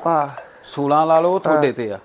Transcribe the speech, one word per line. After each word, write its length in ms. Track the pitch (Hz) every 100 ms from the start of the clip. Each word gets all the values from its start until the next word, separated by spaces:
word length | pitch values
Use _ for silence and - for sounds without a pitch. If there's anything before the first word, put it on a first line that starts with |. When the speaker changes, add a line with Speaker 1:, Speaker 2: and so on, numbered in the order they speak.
| 170
Speaker 1:
ਆਹ। 220 | 160 143 135 - -
Speaker 2:
ਸੋਲਾਂ 420 | - - 143 151 160
ਲਾ 140 | 160
ਲਓ, 140 | 170
ਉਹ 60 | 190
ਤੁਹਾਡੇ 260 | 165 156 147
Speaker 1:
ਹਾਂ, 80 |
Speaker 2:
ਤੇ 180 | 113 113
ਆ। 60 | 95